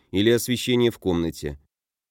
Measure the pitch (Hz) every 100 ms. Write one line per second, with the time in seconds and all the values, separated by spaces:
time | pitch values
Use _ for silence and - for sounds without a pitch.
0 | _ 92 110 117 - 120 - 123 120 -
1 | 92 85 82 - 73 71 _ _ _ _
2 | _